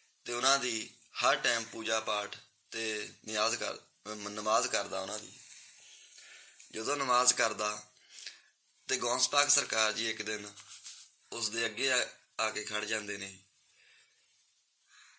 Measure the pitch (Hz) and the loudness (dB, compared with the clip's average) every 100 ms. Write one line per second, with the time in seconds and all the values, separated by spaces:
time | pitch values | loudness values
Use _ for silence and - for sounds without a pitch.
0 | - - - 123 131 139 123 110 104 - | -20 -16 -6 2 4 4 2 -2 -6 -12
1 | - - 123 139 127 117 110 113 107 110 | -14 2 4 6 4 2 0 -6 0 0
2 | 110 104 101 - - - - 113 110 107 | 0 -2 -4 -8 -14 -20 -10 -4 -2 -2
3 | 104 - 107 107 110 113 104 - - - | -6 -10 -4 0 2 2 -2 -4 -10 -14
4 | 104 107 101 104 107 113 127 107 95 95 | -8 -6 -6 -2 4 4 4 0 0 -2
5 | 98 104 - - - - - - - - | -4 -6 -10 -14 -16 -16 -16 -16 -18 -18
6 | - - - - - - - 110 113 143 | -18 -18 -16 -18 -18 -18 -12 -6 -2 0
7 | 131 123 120 - 113 104 107 107 - - | 4 6 6 6 4 2 -2 -4 -8 -18
8 | - - - - - - _ - - 131 | -18 -14 -12 -14 -20 -20 _ -12 -4 -2
9 | 120 127 - 143 139 147 123 113 110 107 | 0 2 4 4 6 6 4 2 2 2
10 | 113 107 104 104 104 101 - - - - | -2 -2 -4 -4 -6 -12 -12 -12 -12 -12
11 | - - - 117 110 117 117 107 131 127 | -14 -18 -10 -4 -2 0 0 0 2 2
12 | - - - - 110 104 104 107 104 110 | 0 -4 -10 -2 0 -2 -4 -2 -2 -2
13 | 104 101 95 92 - - - - - - | -2 -6 -6 -10 -18 -20 -20 -20 -20 -20
14 | - - - - - - - - - - | -20 -20 -20 -20 -20 -20 -20 -20 -20 -20
15 | - | -20